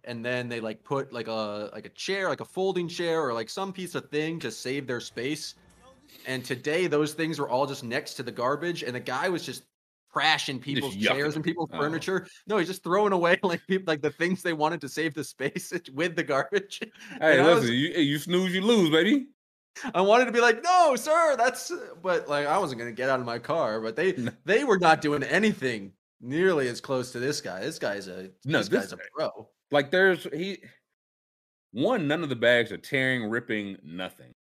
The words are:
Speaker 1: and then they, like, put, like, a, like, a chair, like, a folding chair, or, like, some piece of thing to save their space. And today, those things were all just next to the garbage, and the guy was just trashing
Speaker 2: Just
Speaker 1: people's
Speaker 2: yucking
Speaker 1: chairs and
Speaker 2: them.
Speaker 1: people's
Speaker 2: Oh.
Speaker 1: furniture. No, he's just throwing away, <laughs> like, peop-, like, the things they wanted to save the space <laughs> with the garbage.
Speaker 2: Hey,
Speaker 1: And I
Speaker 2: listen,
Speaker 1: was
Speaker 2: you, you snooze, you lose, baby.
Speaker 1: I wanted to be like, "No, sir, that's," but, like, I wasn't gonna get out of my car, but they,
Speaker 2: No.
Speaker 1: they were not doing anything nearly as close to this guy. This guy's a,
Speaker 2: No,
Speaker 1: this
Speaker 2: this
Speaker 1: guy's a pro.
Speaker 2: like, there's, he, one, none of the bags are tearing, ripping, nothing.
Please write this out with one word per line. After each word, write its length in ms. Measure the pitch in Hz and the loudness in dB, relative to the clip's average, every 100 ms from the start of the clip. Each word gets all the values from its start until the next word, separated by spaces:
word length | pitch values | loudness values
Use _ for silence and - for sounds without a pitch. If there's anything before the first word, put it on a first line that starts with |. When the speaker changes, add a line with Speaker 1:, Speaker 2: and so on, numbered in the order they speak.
| - | -10
Speaker 1:
and 180 | 120 117 | -8 -2
then 220 | 123 120 | -2 -2
they, 120 | 117 | -6
like, 220 | 110 110 | -6 -10
put, 280 | - 139 135 | -4 -4 -4
like, 140 | 120 113 | -8 -6
a, 420 | 110 107 104 107 | -4 -4 -6 -10
like, 120 | 110 101 | -12 -16
a 40 | |
chair, 400 | - - 196 185 | -12 -6 -2 -2
like, 100 | 135 | -2
a 40 | 117 | -6
folding 420 | - 190 185 170 | -4 -2 0 -4
chair, 340 | 170 170 160 | -4 -2 0
or, 120 | 139 | 0
like, 160 | 117 113 | -2 -4
some 240 | - 190 | -6 -8
piece 200 | 185 175 | -8 -8
of 160 | 143 - | -8 -6
thing 300 | 147 156 165 | -4 -4 -4
to 100 | 127 | -8
save 360 | 110 127 139 127 | -8 -6 -6 -4
their 140 | 120 | -6
space. 540 | 113 - 127 156 - - _ _ - _ _ - - | -6 -8 -6 -6 -10 -16 _ _ -20 _ _ -18 -8
And 180 | 131 | -8
today, 440 | 123 123 147 160 180 | -6 -6 -2 0 2
those 260 | 147 156 | 2 0
things 260 | 156 160 147 | -2 -4 -2
were 100 | 139 | -2
all 180 | 123 139 | 0 0
just 160 | 135 | -4
next 320 | 120 127 160 - | -4 -6 -6 -10
to 80 | |
the 80 | 120 | -10
garbage, 520 | 113 123 147 170 170 | -4 -2 -2 -4 -6
and 120 | - 123 | -6 -6
the 40 | |
guy 280 | - 127 180 | -6 -4 -2
was 160 | 175 - | -2 -6
just 180 | 120 _ _ _ _ _ | -12 _ _ _ _ _
trashing 420 | 147 151 151 - 131 | 0 2 2 0 -6
Speaker 2:
Just 60 | |
Speaker 1:
people's 320 | 135 139 135 98 | -2 -2 -2 0
Speaker 2:
yucking 40 | 110 | 2
Speaker 1:
chairs 160 | 131 147 | 2 0
and 80 | 151 | -2
Speaker 2:
them. 80 | |
Speaker 1:
people's 260 | 156 170 160 | -4 -4 -6
Speaker 2:
Oh. 60 | 165 | -2
Speaker 1:
furniture. 480 | 143 160 156 190 185 - - | -2 -2 -2 -4 -4 -20 -2
No, 100 | 208 | 0
he's 100 | 170 | 0
just 160 | 185 | -4
throwing 300 | 170 185 208 | 0 2 4
away, 240 | 190 170 185 | 4 2 2
<laughs> 40 | |
like, 180 | 190 170 - | 0 -2 0
peop-, 200 | 190 190 | -2 0
like, 140 | 156 | 0
the 80 | 151 | -2
things 320 | - 170 185 | -2 -2 0
they 120 | 180 | -2
wanted 280 | 160 151 170 | 0 0 -2
to 80 | 139 | -6
save 240 | - 160 | -4 -4
the 100 | 156 | -4
space 480 | 139 - 135 175 - | -10 -6 -6 -6 -8
<laughs> 220 | 180 - | -10 -10
with 220 | 135 175 165 | -4 -2 -2
the 80 | |
garbage. 560 | 143 135 139 202 190 - | -2 0 0 -2 -4 -12
Speaker 2:
Hey, 560 | 226 - - 170 156 143 | -12 -14 -18 0 6 8
Speaker 1:
And 40 | |
I 40 | 147 | 8
Speaker 2:
listen, 100 | 170 | 8
Speaker 1:
was 80 | 123 | 6
Speaker 2:
you, 200 | 120 151 | 2 0
you 280 | 170 143 147 | 2 2 0
snooze, 360 | 156 180 185 | 0 0 2
you 80 | 180 | 0
lose, 280 | 196 233 170 | 4 6 6
baby. 380 | 160 180 285 262 _ _ _ _ - 269 | 6 6 2 0 _ _ _ _ -12 -4
Speaker 1:
I 80 | 170 | 2
wanted 240 | 196 226 254 | 6 6 6
to 60 | |
be 80 | 233 | 4
like, 200 | 240 226 | 4 4
"No, 320 | 339 359 330 254 | 4 6 6 4
sir, 380 | 233 320 330 262 | 2 4 4 4
that's," 340 | 240 247 - 349 214 165 | 2 0 -8 -10 -10 -8
but, 260 | 180 170 - | -2 -2 0
like, 200 | 147 147 | -2 2
I 100 | 170 | 0
wasn't 220 | 180 120 | 0 -4
gonna 120 | 117 | -8
get 160 | 113 127 | -4 0
out 120 | 135 | 0
of 40 | 120 | 0
my 120 | 117 | -6
car, 400 | - 160 131 110 | -2 0 0 -2
but 160 | 110 113 | -4 -2
they, 180 | 180 | -2
Speaker 2:
No. 180 | 180 117 - | 0 -4 -6
Speaker 1:
they 200 | - 214 277 | 0 2 4
were 140 | 190 | 4
not 200 | 175 156 | 6 6
doing 220 | 151 143 | 4 -2
anything 720 | 123 165 214 - 131 110 98 _ _ _ | 0 2 2 0 -4 -4 -8 _ _ _
nearly 480 | 117 147 190 165 127 | -6 0 2 2 0
as 140 | 117 | -4
close 300 | - 127 123 | -4 -4 -4
to 60 | 120 | -4
this 200 | 127 147 | -4 -4
guy. 220 | - 90 | -6 -8
This 180 | 120 151 | -8 -6
guy's 280 | 117 101 95 | -6 -6 -8
a, 220 | 90 92 _ | -12 -14 _
Speaker 2:
No, 140 | 127 151 | -2 0
Speaker 1:
this 100 | 101 | 2
Speaker 2:
this 140 | - | -2
Speaker 1:
guy's 120 | - | -2
a 40 | - 98 139 | -10 -14 -6
pro. 320 | 156 - 110 _ _ | -6 -6 -20 _ _
Speaker 2:
like, 180 | 143 139 | 0 2
there's, 320 | 185 190 175 - | 4 4 4 -2
he, 240 | 147 190 190 - _ _ _ _ _ _ _ _ _ _ | -6 -6 -8 -14 _ _ _ _ _ _ _ _ _ _
one, 360 | 107 170 240 147 | -2 0 0 0
none 160 | 156 | 0
of 60 | 160 | -2
the 60 | 123 | 2
bags 360 | 117 120 110 | 4 4 2
are 60 | 101 | -4
tearing, 520 | - 135 131 127 107 | -4 -2 0 0 -2
ripping, 480 | 113 117 107 101 95 | -4 -2 -4 -4 -10
nothing. 480 | 73 85 90 - 69 _ | -14 -10 -10 -10 -20 _